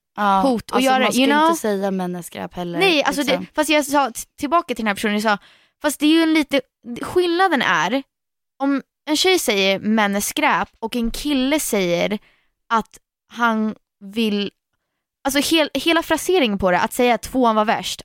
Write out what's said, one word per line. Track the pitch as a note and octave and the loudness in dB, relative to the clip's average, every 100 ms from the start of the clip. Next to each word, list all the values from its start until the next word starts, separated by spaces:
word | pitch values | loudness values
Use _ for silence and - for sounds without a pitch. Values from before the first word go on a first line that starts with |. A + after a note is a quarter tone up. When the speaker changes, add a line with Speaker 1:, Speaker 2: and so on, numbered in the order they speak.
| _ - | _ -2
Speaker 1:
Ja, | G#3 G3 | 2 2
Speaker 2:
hot | F#3+ A3+ - | 2 0 -2
och | D4+ | 0
Speaker 1:
alltså, | C4 | 2
Speaker 2:
gör | C4 | 2
det, | A#3+ | 2
Speaker 1:
man | |
ska | A#3+ | 2
Speaker 2:
you | C4+ | 2
know?" | D4 D#4+ | 4 2
Speaker 1:
inte | E4+ | 2
säga | G#3+ G3 G3 | -2 -2 -2
män | F#3+ F3+ F3 | -2 -4 -8
är | |
skräp | - - F3+ | -12 -12 -10
heller, | - F3 F3 | -8 -6 0
Speaker 2:
Nej, | F#4+ D4+ | 2 2
alltså | - C#4+ | 0 -2
Speaker 1:
liksom. | C#4 - | -2 -2
Speaker 2:
det, | - - | -2 -2
fast | D4+ | 2
jag | D4+ C#4+ | 2 2
sa | C#4+ C4 | 0 -2
t-, | - - - | -4 -16 -10
tillbaka | C#4+ E4+ E4+ A#3+ | -2 0 -2 -4
till | |
den | A3 | -4
här | G3 | -2
personen, | G#3+ | -2
jag | G#3 | 0
sa, | A3 G3+ - _ _ _ | 0 -2 -4 _ _ _
"Fast | D4 - | -4 0
det | D4+ | 2
är | |
ju | E4 | 4
en | D#4+ | 4
lite, | D#4 C#4 C#4 - _ A#3 A#3+ | 2 0 -2 -4 _ -14 -12
skillnaden | - F4+ F4+ E4+ F#4+ C#4 | -4 0 2 2 2 2
är | - E3+ F3 C4+ - _ _ _ _ - | 2 0 0 -2 -6 _ _ _ _ -6
om | C#4 C#4 - _ - | -2 -2 -6 _ -4
en | D4+ | 0
tjej | F#4 F#4 | 2 2
säger | - G3+ G3 G3 | 0 0 2 0
män | G#3 A3 G3+ G3+ | 0 0 0 -2
är | |
skräp | - - D4 F3 G#3 _ | -4 -2 0 0 -4 _
och | A3+ A#3+ | -8 -4
en | A#3 | -4
kille | - D4 C#4 C4 D4+ | -4 -2 0 0 0
säger | - G#3 F3 E3+ F3+ G#3 _ _ _ _ - | 0 -2 0 0 -2 -4 _ _ _ _ -4
att | A3+ - - _ _ _ | -4 -4 -12 _ _ _
han | G#3+ A#3 A3 A3 - _ _ G3 | -2 0 0 -2 -6 _ _ -8
vill, | G#3+ G#3+ G3+ G3+ - _ _ _ _ _ _ | -2 0 -2 -4 -10 _ _ _ _ _ _
alltså | C#4 C#4 C4+ E4 | -2 0 2 2
hel-, | C#4+ | 0
hela | C4+ E4 E4 | -2 0 0
fraseringen | - D#4 - F#4 A#3+ G3+ | 0 -2 0 2 2 0
på | F#3 | 0
det, | G#3+ | 0
att | - | 0
säga | - B3 A3 | 0 0 0
tvåan | - C4 A#3 G#3+ | -2 0 2 2
var | G#3+ | 0
värst, | F3 - - | -2 -4 -10